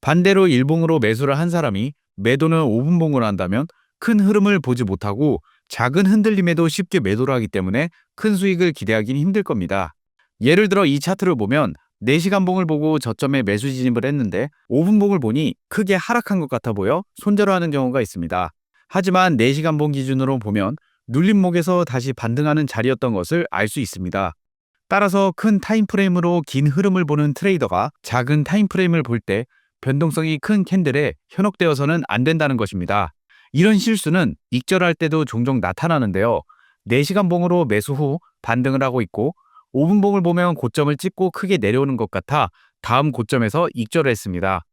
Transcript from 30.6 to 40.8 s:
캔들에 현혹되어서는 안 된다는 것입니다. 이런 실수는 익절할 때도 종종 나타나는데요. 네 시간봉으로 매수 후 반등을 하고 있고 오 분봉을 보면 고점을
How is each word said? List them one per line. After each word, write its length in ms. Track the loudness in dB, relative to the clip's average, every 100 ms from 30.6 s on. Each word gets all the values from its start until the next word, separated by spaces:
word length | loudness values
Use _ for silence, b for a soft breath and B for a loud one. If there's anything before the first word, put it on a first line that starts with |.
캔들에 480 | 2 0 2 0 0 -4 _
현혹되어서는 720 | -2 -2 0 0 2 0 0 -2
안 160 | 0
된다는 320 | 0 2 0 0
것입니다. 560 | -2 -4 -2 -2 -2 _ _ b b
이런 260 | 2 4 4
실수는 560 | 2 -2 0 0 0 -4 _
익절할 440 | -6 0 0 2
때도 320 | 0 -2 -2 -2
종종 340 | -2 -2 0
나타나는데요. 800 | -2 -4 -2 0 0 0 0 -2 -6 b b b -2
네 160 | 0
시간봉으로 640 | 2 0 0 0 0 0 2
매수 260 | -2 -2
후 260 | -4 -4 -4 b _
반등을 420 | -4 -2 0 0
하고 200 | 0 -2
있고 320 | -4 -4 -4 -6 b b b -2
오 120 | 2
분봉을 340 | 4 2 2
보면 320 | 0 0 0
고점을 420 | -2 -4 -2